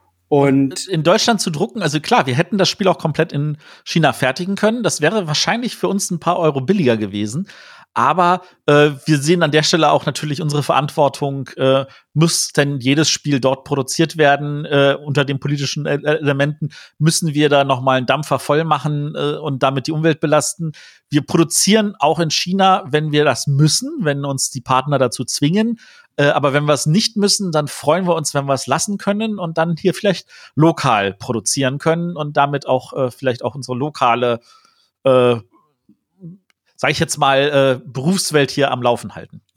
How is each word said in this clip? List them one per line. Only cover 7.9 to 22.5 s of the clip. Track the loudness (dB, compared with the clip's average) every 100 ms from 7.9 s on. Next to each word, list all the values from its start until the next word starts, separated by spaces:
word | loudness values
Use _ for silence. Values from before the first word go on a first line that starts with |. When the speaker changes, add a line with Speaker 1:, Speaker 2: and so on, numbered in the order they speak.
| 0
Speaker 2:
Aber, | 0 4 2 2 -2 _ 4
äh, | 6 6 2 0
wir | 0
sehen | 2 2
an | 4
der | 2
Stelle | 2 2 4
auch | 2
natürlich | 0 -6 -6 -4
unsere | -2 -2
Verantwortung, | 0 0 0 0 0 0 -6 -6 -8 -2
äh, | 2 2 0 -12 _
muss | 2 2 2 -4
denn | -2 0 0
jedes | 0 2 2
Spiel | 0 -2 0
dort | 0 -2
produziert | -4 -4 -2 0 0 2
werden, | 4 2 -2 -8
äh, | 0 2 4 2
unter | -2 -2
den | 0 -2
politischen | -2 -4 -4 -4 -2
E-, | -2
Elementen, | 0 0 0 0 -2 -2 -8 -10 -14 -4
müssen | -2 -2 -4
wir | 0 2
da | 4
noch | 2 0
mal | 2 0
einen | 0
Dampfer | -2 0 -4
voll | 0 0
machen, | 0 -2 -2 -4 -4
äh, | -4 -4 -4
und | -6 0
damit | 0 0 -4
die |
Umwelt | -2 0 0
belasten. | 2 0 0 -6 -10 -12 -20 _ -4
Wir | -2
produzieren | 0 0 0 0 2 2 2 0
auch | 0 0
in | -2
China, | -2 -2